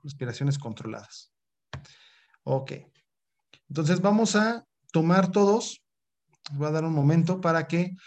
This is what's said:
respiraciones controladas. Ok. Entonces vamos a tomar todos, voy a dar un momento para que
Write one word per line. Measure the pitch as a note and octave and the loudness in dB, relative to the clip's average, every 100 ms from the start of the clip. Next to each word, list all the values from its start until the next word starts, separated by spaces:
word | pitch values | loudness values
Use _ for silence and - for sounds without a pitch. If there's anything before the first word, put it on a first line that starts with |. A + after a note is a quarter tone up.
respiraciones | C#3+ C#3 B2 A2+ C#3 C#3 | -18 -8 -8 -4 -2 -2
controladas. | A#2 A2 A2 A2 G#2+ - - _ _ _ _ - - - - _ _ _ | -6 -10 -10 -12 -14 -20 -20 _ _ _ _ -18 -18 -20 -20 _ _ _
Ok. | - C3+ C3 C#3 - _ _ _ _ _ _ _ _ | -4 -4 -4 -16 -18 _ _ _ _ _ _ _ _
Entonces | C#3+ D3+ F3+ | -4 0 2
vamos | F#3+ G#3+ A3 | 2 2 2
a | G#3 A3 A#3 _ _ _ | 2 0 -2 _ _ _
tomar | E3 D#3+ F#3 F#3 | 0 4 4 4
todos, | G3+ G3+ A3 - - _ _ _ _ _ _ - | 4 4 2 -2 -14 _ _ _ _ _ _ -12
voy | C#3+ D3+ | -6 -2
a | |
dar | D#3 | -2
un | D#3+ | 0
momento | D#3 C#3 D#3+ E3+ F#3 | 2 4 4 2 0
para | F3 E3 D#3 | 0 0 0
que | E3+ F#3 F#3 | -2 -2 -6